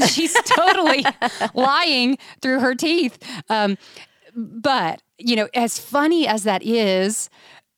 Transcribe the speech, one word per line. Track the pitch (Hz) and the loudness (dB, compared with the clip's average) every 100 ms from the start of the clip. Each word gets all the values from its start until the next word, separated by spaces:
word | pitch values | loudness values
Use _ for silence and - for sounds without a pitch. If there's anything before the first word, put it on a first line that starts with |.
| 262 | 2
she's | - 330 466 | 2 0 0
<laughs> | - | 2
totally | 339 359 381 320 269 269 - 240 - 220 - | 2 4 4 2 2 0 -2 -4 -4 -4 0
lying | 262 294 349 262 247 269 - - | 2 2 2 0 0 -2 -6 -8
through | 262 262 | -2 0
her | 254 254 | 0 0
teeth. | 311 339 262 - - 226 - | 0 0 0 -4 -16 -12 -4
Um, | 220 202 196 - - - _ _ 240 | 0 0 -2 -8 -20 -20 _ _ -12
but, | 220 226 277 254 165 - _ - | -12 -4 -2 0 0 -4 _ -8
you | 233 226 | -2 0
know, | 208 | 0
as | 247 233 - | 0 -2 -4
funny | - 285 302 339 262 | -4 0 2 2 2
as | 214 | 0
that | 202 190 | 0 -2
is, | 214 233 208 185 190 220 - _ - - _ | 0 0 2 2 0 -2 -8 _ -20 -20 _